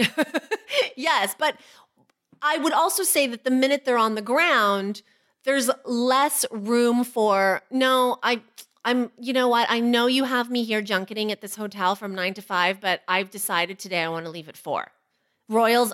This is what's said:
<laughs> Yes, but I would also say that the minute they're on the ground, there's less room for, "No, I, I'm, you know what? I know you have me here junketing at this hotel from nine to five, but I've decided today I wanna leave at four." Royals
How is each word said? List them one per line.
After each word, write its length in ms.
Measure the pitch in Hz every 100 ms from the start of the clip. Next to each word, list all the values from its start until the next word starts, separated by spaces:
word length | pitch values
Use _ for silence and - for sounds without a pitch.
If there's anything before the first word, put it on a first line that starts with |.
<laughs> 40 | 226 - - 330 - 440 - 571 - -
Yes, 400 | 311 269 196 -
but 180 | 302 - - - _ _ _ _ _ _
I 160 | 294 320
would 160 | 311
also 300 | 285 339 359
say 220 | 370 311 269
that 160 | 233
the 60 | 254
minute 340 | 254 262 277 269
they're 120 | 240
on 180 | 220 214
the 60 |
ground, 800 | 208 269 339 254 208 202 196 208 - _ _ _ 262
there's 240 | 277 240 - -
less 600 | 240 247 262 294 - -
room 520 | 226 202 240 240 240
for, 580 | 247 233 214 196 196 185 -
"No, 480 | 262 262 262 247 -
I, 200 | 233 240 - - - _
I'm, 260 | 233 247 240 -
you 120 | 247
know 140 | 254 254
what? 200 | 233 -
I 80 | 233
know 260 | 233 240 240
you 180 | 262 262
have 240 | 254 240
me 120 | 247
here 180 | 226 214
junketing 500 | 208 190 190 214 214
at 100 | 202
this 140 | 202 214
hotel 400 | 208 202 185 196
from 180 | 202
nine 200 | 190 180 196
to 60 |
five, 400 | - 185 180 190
but 200 | 196 - -
I've 240 | 185 196
decided 480 | 208 - 175 175 190
today 220 | 196 180
I 60 | 165
wanna 200 | 165 165
leave 200 | 165 156
at 80 | -
four." 340 | - 120 - _ _ _ _ _ -
Royals 440 | 220 226 240 233